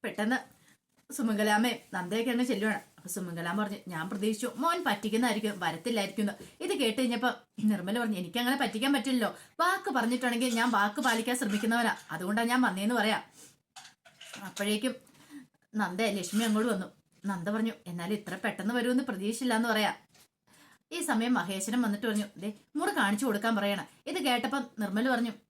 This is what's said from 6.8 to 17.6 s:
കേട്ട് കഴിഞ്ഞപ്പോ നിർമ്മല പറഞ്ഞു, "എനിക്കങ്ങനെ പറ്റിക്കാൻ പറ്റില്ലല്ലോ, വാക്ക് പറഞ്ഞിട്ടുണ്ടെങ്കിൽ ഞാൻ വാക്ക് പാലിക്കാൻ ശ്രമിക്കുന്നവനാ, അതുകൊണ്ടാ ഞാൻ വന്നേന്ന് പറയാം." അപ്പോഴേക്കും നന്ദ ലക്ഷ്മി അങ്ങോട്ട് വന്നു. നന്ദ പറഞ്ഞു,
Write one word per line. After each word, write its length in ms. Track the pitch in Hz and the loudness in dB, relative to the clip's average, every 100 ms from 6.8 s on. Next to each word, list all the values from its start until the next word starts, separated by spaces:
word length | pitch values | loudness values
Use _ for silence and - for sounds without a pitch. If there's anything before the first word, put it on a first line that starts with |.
കേട്ട് 180 | 233 220 | 0 2
കഴിഞ്ഞപ്പോ 300 | 254 240 247 233 _ - 214 | 0 2 0 -2 _ -2 2
നിർമ്മല 240 | 202 180 226 | 2 0 0
പറഞ്ഞു, 160 | 233 196 | 0 -2
"എനിക്കങ്ങനെ 360 | 175 233 247 262 | -2 -2 0 2
പറ്റിക്കാൻ 300 | 247 220 262 277 | 0 0 2 2
പറ്റില്ലല്ലോ, 340 | 269 254 202 - - - | 2 2 0 -2 -18 0
വാക്ക് 300 | 339 381 381 254 | 2 2 0 0
പറഞ്ഞിട്ടുണ്ടെങ്കിൽ 580 | 226 247 254 240 254 226 | 2 2 0 0 0 2
ഞാൻ 100 | 247 220 | 2 4
വാക്ക് 240 | 208 247 240 | 2 2 0
പാലിക്കാൻ 280 | 226 226 247 | 0 0 0
ശ്രമിക്കുന്നവനാ, 520 | 214 208 220 233 226 - - | 0 0 2 2 2 0 -6
അതുകൊണ്ടാ 320 | 160 185 214 233 | -6 0 0 2
ഞാൻ 100 | 247 247 | 4 4
വന്നേന്ന് 280 | 185 208 247 | 2 0 2
പറയാം." 220 | 208 202 - - - _ _ - - _ - _ - - 196 | 2 0 -4 -20 -20 _ _ -20 -20 _ -20 _ -18 -14 -12
അപ്പോഴേക്കും 480 | - 202 214 254 - - - - 294 262 _ _ | -2 0 2 0 -4 -14 -20 -20 -20 -20 _ _
നന്ദ 280 | 214 190 180 226 196 | -4 -2 0 0 0
ലക്ഷ്മി 260 | 175 202 226 | -2 0 2
അങ്ങോട്ട് 220 | 214 233 | 2 2
വന്നു. 140 | 190 180 - _ _ | 0 -4 -12 _ _
നന്ദ 240 | 196 190 170 | -6 -4 -2
പറഞ്ഞു, 200 | 214 | 0